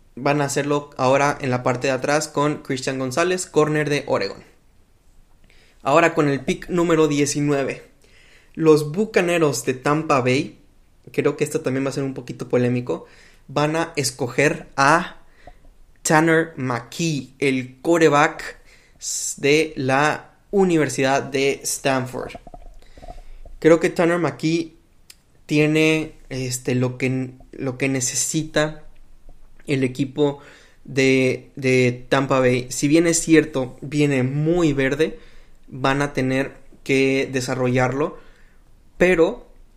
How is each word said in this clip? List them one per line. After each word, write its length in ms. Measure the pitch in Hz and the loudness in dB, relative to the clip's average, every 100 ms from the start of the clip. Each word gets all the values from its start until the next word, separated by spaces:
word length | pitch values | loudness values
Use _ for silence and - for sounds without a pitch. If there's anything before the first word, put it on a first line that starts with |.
| _ 120 | _ -4
van 260 | 143 147 | 0 0
a 40 | 139 | 0
hacerlo 460 | 147 143 147 147 - | -2 0 -2 -4 -2
ahora 420 | 127 139 143 143 | 2 4 2 0
en 80 | 135 | -2
la 140 | 123 | -2
parte 240 | 127 123 135 | -2 -2 -2
de 60 | |
atrás 340 | 127 135 151 151 | -2 0 -2 -2
con 340 | 143 147 147 | -2 -2 -2
Christian 380 | - 131 139 131 | -6 -6 -4 -4
González, 480 | 131 131 175 185 - | -4 -2 -2 -2 -2
corner 420 | 151 151 151 147 | 0 2 0 0
de 140 | 143 - | -2 -2
Oregon. 380 | 120 98 - - _ _ _ _ _ _ - _ _ - - _ _ | -2 -2 -8 -20 _ _ _ _ _ _ -20 _ _ -20 -20 _ _
Ahora 320 | 135 156 170 | 2 4 4
con 140 | 165 147 | 2 0
el 140 | 135 | 0
pick 280 | 156 - - | -4 -6 -4
número 380 | 180 170 160 156 | 0 2 4 4
diecinueve, 760 | 143 139 147 147 143 120 - - _ _ - _ - _ | 2 0 0 0 0 -2 -6 -14 _ _ -20 _ -20 _
los 380 | - 156 151 147 | 2 6 6 4
Bucaneros 760 | 170 220 214 175 175 151 123 - | -4 0 2 2 2 2 0 -4
de 80 | |
Tampa 460 | 127 143 151 156 139 | -2 0 0 2 2
Bay, 380 | 127 131 175 - _ _ _ _ - | 2 0 -2 -12 _ _ _ _ -8
creo 260 | - 139 147 | -2 -2 -2
que 80 | 147 | -4
esto 160 | 151 | -2
también 240 | 135 131 135 | -2 -2 -4
va 40 | |
a 40 | |
ser 100 | 143 | -4
un 100 | 135 | -6
poquito 360 | 131 123 120 123 | -6 -12 -12 -2
polémico, 560 | 123 123 123 127 170 - - - _ - | 0 2 0 -4 -8 -10 -20 -20 _ -6
van 300 | 139 151 160 | -2 0 0
a 160 | 165 - | -4 -4
escoger 720 | 127 - 123 - 147 165 - - | -6 -4 -4 0 0 0 -6 2
a 460 | 139 165 180 - - - - - - - - _ | 4 4 0 -10 -20 -20 -20 -20 -20 -20 -20 _
Tanner 520 | - 156 165 160 165 151 | 2 2 4 2 0 -6
McKee, 760 | 131 120 - - 165 143 - - | -6 -6 -8 -6 -4 -4 -8 -4
el 380 | 143 131 127 - | -2 -2 -6 -6
quarterback 800 | 165 170 156 143 156 - - - - - _ _ - - - - | 0 4 6 4 2 0 -14 -16 -20 -20 _ _ -10 -8 -8 -2
de 360 | 139 151 156 151 | 2 2 2 -4
la 560 | 131 135 151 - - _ _ | -2 0 0 -2 -10 _ _
Universidad 720 | 202 185 160 131 127 131 135 | 2 4 2 0 0 0 0
de 380 | 104 135 139 - | -2 -2 -2 -2
Stanford. 680 | - - 143 131 123 127 - - - - - - - - - - - - - - | -6 -4 -2 -2 -4 -8 -12 -14 -20 -20 -20 -20 -20 -20 -18 -18 -18 -18 -18 2
Creo 200 | 156 165 | 6 6
que 100 | 175 | 4
Tanner 300 | - 170 175 | 0 0 2
McKee 560 | 151 - 156 165 160 - _ _ - - _ _ - | -2 -2 -2 -2 -4 -14 _ _ -20 -20 _ _ -2
tiene, 720 | 151 151 156 156 156 156 - - | 2 2 4 2 2 -4 -12 -12
este, 480 | 131 127 123 - 123 | -8 -6 -6 -2 0
lo 220 | 123 123 | -2 -2
que, 340 | 131 131 127 - - | -4 -2 -6 -12 -18
lo 240 | - 135 127 | -8 -8 -4
que 100 | 135 | -2
necesita 960 | 135 123 - - 160 156 151 156 - - - - - - - - - - | -2 -4 -4 -4 -4 -2 -2 -2 -4 -16 -20 -20 -20 -20 -20 -20 -16 -4
el 200 | 135 131 | -2 -2
equipo 540 | 127 127 147 147 143 - - - - | -2 -6 0 -2 -2 -14 -20 -20 -20
de, 680 | - 131 135 131 131 - - - | -6 0 2 4 2 -2 -8 -4
de 500 | 131 127 123 123 - | 0 2 2 0 -2
Tampa 300 | 135 135 135 | 0 2 2
Bay. 280 | 127 127 123 | 2 0 -4
Si 200 | - 143 | -4 2
bien 180 | 165 170 | 4 4
es 140 | 165 | 0
cierto, 560 | - 156 156 135 127 - | 4 4 4 -2 -6 -8
viene 420 | 139 147 147 135 | -6 0 0 2
muy 500 | 127 143 156 175 160 | 0 0 0 2 2
verde, 460 | 135 131 139 170 - - - - - - | 2 0 0 -2 -4 -18 -20 -20 -20 -18
van 300 | 135 135 139 | -2 0 0
a 120 | 143 | -2
tener 440 | 143 131 131 135 - - - | -2 -2 -2 -4 -10 -20 -12
que 460 | - 135 135 135 131 | -2 2 2 0 -2
desarrollarlo, 840 | 131 127 127 127 127 127 135 170 - - - - - _ - - - | -4 -4 -2 0 0 0 -2 -6 -8 -20 -20 -20 -20 _ -20 -20 0
pero 500 | 180 175 175 247 - - - | 2 4 2 0 -14 -20 -20